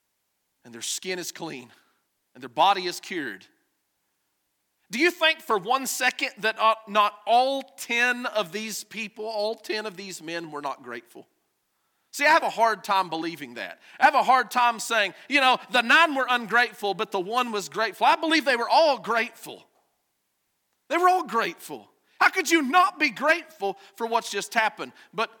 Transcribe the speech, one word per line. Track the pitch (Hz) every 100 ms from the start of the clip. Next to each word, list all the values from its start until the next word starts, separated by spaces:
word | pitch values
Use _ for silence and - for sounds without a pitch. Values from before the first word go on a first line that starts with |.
| _ _ _ _ _ _
and | 120
their | 117
skin | - - 185 180
is | 165
clean, | - 165 139 120 _ _ _ _ _ _
and | 131
their | 127
body | 117 185 190 180
is | 175
cured. | - 180 131 95 _ _ _ _ _ _ _ _ _ _ _ _ _ _ -
Do | 220
you | 339
think | 349 320 311
for | - 208
one | 190 269 262
second | - 254 - 269 -
that, | 214 214
uh, | 220 214 208
not | 208 208 - -
all | 233 262 269
ten | 269 - - 233 247 240 247
of | 214 175
these | 202 220 190
people, | - 208 208 -
all | 220 214 214 226
ten | - 214 214
of | 175
these | 196 170
men | 160 170 165
were | 147
not | 143 131
grateful? | 123 120 - 127 - _ _ _ _ _ _ _ _
See, | - 294
I |
have | 320
a | 240
hard | 214 226 202
time | 202 190 180
believing | 160 170 156 127
that. | 120 90 - - -
I |
have | 294
a | 269
hard | 196 254 214
time | 247 240 226
saying, | - 226 196 - -
you | 277
know, | 262 254 -
the | 247
nine | 233 302 330
were | 269 247
ungrateful, | 240 208 233 233 196 202
but | 190 214
the | 196
one | 180 240 247
was | 208 156
grateful. | 175 220 - 240
I | 320
believe | 320 320
they | 262
were | 240 226
all | 254 320 247
grateful. | 180 233 226 - - 104 _ _ _ _ _ _ _ _ _ _ _ _ -
They | 330
were | 359
all | 370
grateful. | 262 226 175 - - 147 101 _ _ -
How | 370
could | 381 311
you | 330
not | 254 359 381 311
be | 294
grateful | 190 294 339 - - 196 185 - -
for | 233
what's | 233 -
just | 202 -
happened? | 233 214 - 127 - -
But | 175 220